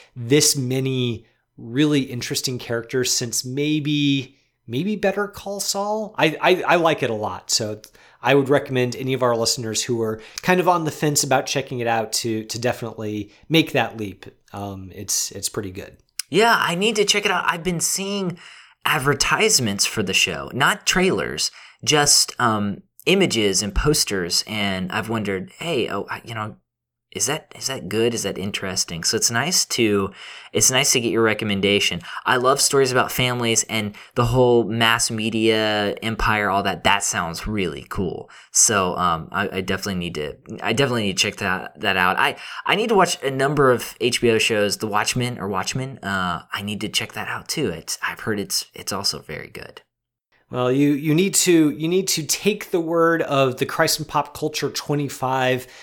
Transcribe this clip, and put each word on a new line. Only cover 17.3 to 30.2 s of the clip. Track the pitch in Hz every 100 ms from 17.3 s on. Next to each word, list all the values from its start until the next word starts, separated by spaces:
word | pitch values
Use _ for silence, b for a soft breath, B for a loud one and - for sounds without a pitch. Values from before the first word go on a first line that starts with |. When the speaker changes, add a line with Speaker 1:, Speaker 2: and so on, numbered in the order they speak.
Speaker 2:
out. | 180 -
I've | 170
been | 180 165
seeing | - - 196 202 185 180 B B B B -
advertisements | 147 135 139 - 151 214 214 110 98 -
for | -
the | 95
show, | 92 - 73 69 117
not | 156 202 -
trailers, | 185 185 104 60 71 - B B B
just, | - 151 143 - - -
um, | 120 107 104 - - - -
images | 190 170 113 101 90
and | 104 -
posters. | 147 151 - 98 87 - -
And | 107 101 95 92
I've | 101 107
wondered, | 113 101 95 92 -
hey, | 165 139 -
oh, | 98 -
I, | -
you | 110
know, | 113 104 - _ _ _ _ _
is | 95 -
that, | 156 - -
is | -
that | 131 87
good? | 107 117 113
Is |
that | 98 -
interesting? | 98 - 95 92 - 85
So | - 110
it's | -
nice | 117 151 180 -
to, | - 110 101 95 B